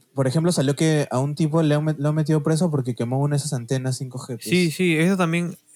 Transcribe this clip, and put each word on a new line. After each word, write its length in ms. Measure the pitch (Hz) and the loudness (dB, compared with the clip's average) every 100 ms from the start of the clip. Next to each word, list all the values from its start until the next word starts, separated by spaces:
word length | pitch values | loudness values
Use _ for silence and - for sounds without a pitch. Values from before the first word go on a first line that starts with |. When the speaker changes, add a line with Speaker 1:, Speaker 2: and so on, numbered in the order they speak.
| _ | _
Speaker 1:
por 120 | - 131 | -2 0
ejemplo, 260 | 160 165 | 2 2
salió 240 | 175 139 135 | 2 0 2
que 320 | 160 156 143 | 2 2 0
a 80 | 123 | -2
un 160 | 139 | -2
tipo 260 | 147 160 160 | 0 0 2
le 120 | 156 | 2
han 100 | 147 | 2
met-, 120 | 156 151 | 0 -2
lo 120 | 143 | 0
han 40 | |
metido 280 | 156 151 156 | 0 2 0
preso 280 | 147 160 175 | 2 0 0
porque 240 | 147 127 | 0 -2
quemó 240 | 120 120 131 | -4 -2 0
una 160 | 147 | 0
de 40 | 147 | 0
esas 140 | 147 | -2
antenas 420 | 131 117 135 131 127 | -6 -4 -4 -2 -4
cinco 200 | 131 123 | -6 -10
G, 180 | - 117 | -10 -10
pues. 80 | |
Speaker 2:
Sí, 260 | - 180 175 | -2 0 0
sí, 260 | 143 185 156 | 0 0 2
eso 200 | 170 196 | 2 2
también, 400 | 170 170 175 - _ | 2 0 -4 -8 _